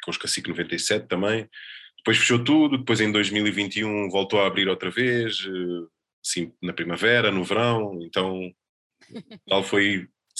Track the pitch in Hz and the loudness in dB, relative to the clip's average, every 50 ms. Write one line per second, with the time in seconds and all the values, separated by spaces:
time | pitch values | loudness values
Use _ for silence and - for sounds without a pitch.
0 | - - - - - - - - 90 - - 85 87 82 87 85 - - 104 107 | -10 -8 -8 -6 -4 -4 -4 -4 -4 -6 -6 -6 -6 -4 -4 -4 -2 0 0 0
1 | - - 92 90 95 104 110 113 107 - - - - - - - - - _ _ | -2 -2 -2 0 0 0 0 0 -2 -6 -14 -20 -20 -18 -20 -20 -20 -20 _ _
2 | - - 113 104 - - 123 117 120 123 147 156 151 147 139 127 123 - 117 104 | 0 2 2 4 4 4 4 2 4 4 6 6 6 4 2 0 0 0 2 2
3 | 107 107 104 104 104 95 104 104 104 107 98 101 104 98 98 104 107 107 104 104 | 2 2 2 2 2 2 0 0 0 0 0 0 -2 -4 -2 -4 -4 -2 -2 -2
4 | 101 95 87 98 98 95 110 104 98 95 90 98 98 95 92 92 - 92 87 117 | -2 -2 0 0 0 2 2 2 2 2 2 0 0 0 0 -2 -4 -4 -2 0
5 | 127 127 123 120 117 110 101 - - 95 95 90 90 87 87 87 85 82 _ _ | 0 2 2 0 0 -2 -4 -6 -6 -6 -6 -6 -4 -4 -4 -6 -8 -12 _ _
6 | _ _ _ _ - - - 90 85 - - _ - 87 82 - 82 85 85 82 | _ _ _ _ -10 -6 -6 -4 -6 -6 -8 _ -8 -8 -6 -6 -6 -6 -4 0
7 | - 110 120 120 110 107 98 95 90 82 98 107 120 120 117 113 107 101 95 87 | 2 4 4 4 4 4 2 0 0 0 0 2 2 2 2 0 0 -2 -6 -8
8 | 85 85 - 95 92 95 92 92 92 90 90 _ _ _ _ _ _ _ _ _ | -10 -6 -2 0 0 0 -2 -6 -8 -10 -12 _ _ _ _ _ _ _ _ _
9 | _ _ - 240 175 - 220 196 _ - - - - - - - 202 202 101 92 | _ _ -16 -16 -16 -16 -20 -14 _ -2 0 0 0 2 2 2 4 4 2 0
10 | 87 - _ _ _ _ - - | -4 -8 _ _ _ _ -6 -2